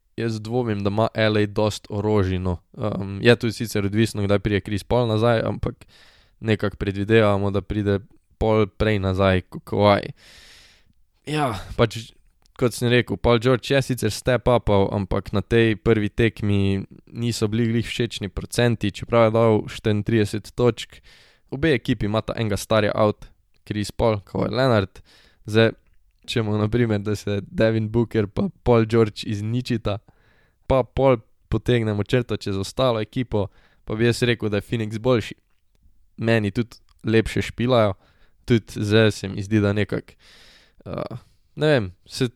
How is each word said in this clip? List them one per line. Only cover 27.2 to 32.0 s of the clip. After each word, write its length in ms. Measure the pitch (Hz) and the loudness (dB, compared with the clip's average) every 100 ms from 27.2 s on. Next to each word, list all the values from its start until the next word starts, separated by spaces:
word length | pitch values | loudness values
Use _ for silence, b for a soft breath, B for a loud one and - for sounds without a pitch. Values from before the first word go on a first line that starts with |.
| 101 101 92 | -4 -6 -6
Devin 400 | 92 113 113 110 | 0 2 2 0
Booker 400 | 117 113 113 101 | 0 0 0 -2
pa 220 | - 196 - - | -2 -4 -2 2
Paul 160 | 117 | 4
George 400 | 110 113 107 - | 4 2 2 0
izničita, 800 | - 101 107 123 123 117 110 101 _ b b b b b - | -8 -6 -4 -6 -4 -4 -4 -8 _ b b b b b 0
pa 160 | 131 | 0
pol 380 | 113 - 135 117 - _ - | 0 2 2 2 -2 _ -6
potegnemo 560 | 113 - 123 110 101 | -4 0 0 0 -4